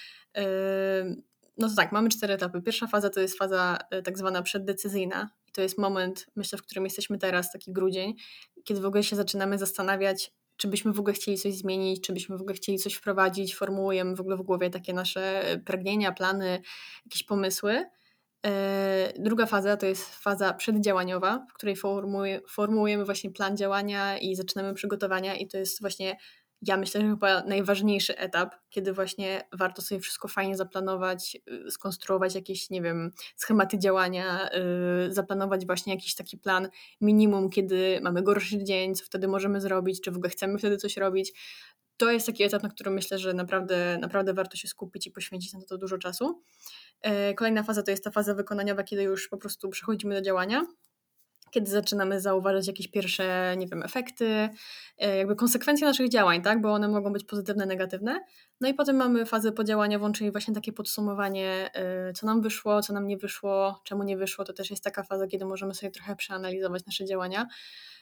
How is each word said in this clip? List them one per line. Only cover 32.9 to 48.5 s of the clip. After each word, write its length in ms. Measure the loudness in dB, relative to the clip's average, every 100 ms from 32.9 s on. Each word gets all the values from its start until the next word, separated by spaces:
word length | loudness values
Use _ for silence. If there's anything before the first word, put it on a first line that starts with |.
| -2 -4 -8 -14 -8
schematy 420 | 2 4 4 2
działania, 720 | 4 4 2 0 -2 -2 -2 0 0 0 2 2 2
y, 40 |
zaplanować 540 | 0 0 0 0 0 0
właśnie 280 | -2 -2
jakiś 200 | -4 -4
taki 240 | -8 -8 -6
plan 300 | 0 0 0 -10 -14 2
minimum, 500 | 6 8 8 6 2
kiedy 500 | 2 2 4 4 2
mamy 200 | 2 2
gorszy 420 | 4 4 2 -4
dzień, 300 | 0 0 0
co 100 | -2
wtedy 240 | -4 -2 0
możemy 320 | 0 0 0
zrobić, 400 | 0 0 0 -2
czy 100 | -4
w 60 | -4
ogóle 140 | -4
chcemy 280 | -2 -4 0
wtedy 180 | 0 0
coś 200 | -2 -2
robić. 360 | 0 0 -2 -8 -18 -18 -20 _ _ 2
To 140 | 4
jest 160 | 4 0
taki 180 | 2
etap, 180 | 2 2
na 60 | -2
którym 260 | -6 -4
myślę, 240 | -2 -2 -4
że 160 | -2
naprawdę, 640 | -2 0 0 2 2 2 0
naprawdę 340 | 0 0 2
warto 220 | 0 -2 -6
się 120 | -10
skupić 380 | -10 -12 -10 -12
i 40 |
poświęcić 420 | -10 -10 -10 -10
na 80 | -12
to 180 | -10 -8
dużo 200 | -4 -4
czasu. 440 | -4 -2 -2 -4 _ _ -20 -20 -20 _
E, 320 | 0 2 0
kolejna 280 | 0 2 2
faza 200 | 0 0
to 80 | 0
jest 140 | 0
ta 60 | 0
faza 240 | 0 0
wykonaniowa, 480 | 0 -2